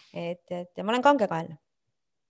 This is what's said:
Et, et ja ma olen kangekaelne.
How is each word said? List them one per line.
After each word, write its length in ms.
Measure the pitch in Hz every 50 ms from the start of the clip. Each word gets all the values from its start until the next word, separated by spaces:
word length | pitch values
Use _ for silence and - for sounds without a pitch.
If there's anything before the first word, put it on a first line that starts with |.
| - _ -
Et, 300 | 170 170 170 180 - _ -
et 160 | 180 175 180 - -
ja 80 | - 180
ma 80 | 208
olen 140 | 233 254 247
kangekaelne. 500 | 285 294 269 208 185 170 160 165 - 156 - _ _ _ _ _ _ _ _ _ _ _ _ _